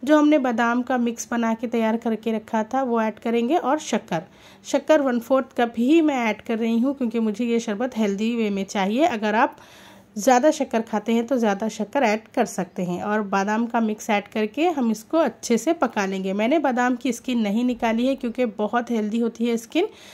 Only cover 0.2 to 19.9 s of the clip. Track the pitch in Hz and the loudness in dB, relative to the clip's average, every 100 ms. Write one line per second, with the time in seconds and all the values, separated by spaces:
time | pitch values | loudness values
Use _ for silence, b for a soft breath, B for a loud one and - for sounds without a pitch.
0.2 | 294 302 254 233 233 240 247 254 233 233 | 6 4 2 0 0 0 0 0 0 -4
1.2 | - 233 226 226 240 233 220 226 233 220 | -6 -2 -2 -2 -2 -2 0 0 -2 -4
2.2 | 226 220 220 220 220 262 262 233 220 214 | -4 -6 -2 -4 -2 -2 0 0 0 -4
3.2 | 233 233 233 302 247 302 - 220 - 165 | -2 0 2 0 0 -2 -2 -4 -2 -6
4.2 | - B B B - 285 285 311 269 240 | -6 B B B -4 -4 4 4 4 -2
5.2 | 233 262 262 - 233 233 247 330 311 262 | 0 0 0 -2 -2 0 4 4 4 2
6.2 | 226 208 - 226 226 226 262 277 240 233 | -2 -2 -4 -2 0 2 0 0 -2 0
7.2 | 220 208 240 233 226 202 254 220 208 196 | -2 -2 0 0 -2 -4 -4 0 0 0
8.2 | 220 233 214 196 190 214 190 233 320 226 | -2 0 0 -2 -4 -2 0 2 2 2
9.2 | 208 214 294 - B B B B B 220 | 0 2 2 -2 B B B B B -2
10.2 | 226 247 311 302 262 226 220 208 208 233 | 4 6 4 2 -2 -2 -2 -4 0 0
11.2 | 233 262 226 196 220 214 208 285 226 220 | 0 0 0 0 -4 -6 -4 0 0 0
12.2 | - - 208 - 175 - 180 175 208 214 | -4 -2 -2 -2 -8 -6 -6 -4 -2 -2
13.2 | 202 196 202 220 233 240 220 214 - 202 | 0 -2 0 0 0 0 -2 -4 -2 -2
14.2 | 202 226 214 247 349 285 233 220 - 320 | -2 -4 -4 0 0 2 -2 -2 -2 0
15.2 | 285 - - 226 311 339 254 220 190 190 | 0 -2 -2 0 0 0 0 -2 -4 -2
16.2 | 190 202 226 320 277 247 247 247 262 233 | -2 0 2 2 2 0 0 0 -4 -6
17.2 | - 240 208 220 247 240 226 226 254 269 | -4 -2 0 0 -2 0 -2 0 0 -2
18.2 | 240 226 247 190 208 240 233 226 214 233 | -4 -2 -4 -2 -2 -2 -2 -2 -2 -2
19.2 | 233 226 240 233 - 311 427 | -2 -2 -2 -2 -2 -2 -2